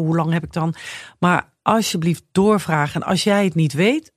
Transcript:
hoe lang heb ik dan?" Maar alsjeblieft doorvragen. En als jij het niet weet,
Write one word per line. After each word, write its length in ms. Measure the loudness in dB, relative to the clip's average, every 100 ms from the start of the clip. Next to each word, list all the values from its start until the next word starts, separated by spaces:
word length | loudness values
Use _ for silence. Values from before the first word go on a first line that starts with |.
hoe 120 | 0 0
lang 180 | 0
heb 100 | -2
ik 100 | -4
dan?" 200 | -4 -4 -6 -12 -16 -16 -2
Maar 300 | 0 0 -2 _
alsjeblieft 640 | 0 0 0 -2 -2 -2 _
doorvragen. 680 | 0 2 2 0 -2 -2 -4
En 60 | -2
als 160 | -2
jij 200 | 2 2
het 120 | 2 2
niet 180 | 0
weet, 380 | 2 2 0 -4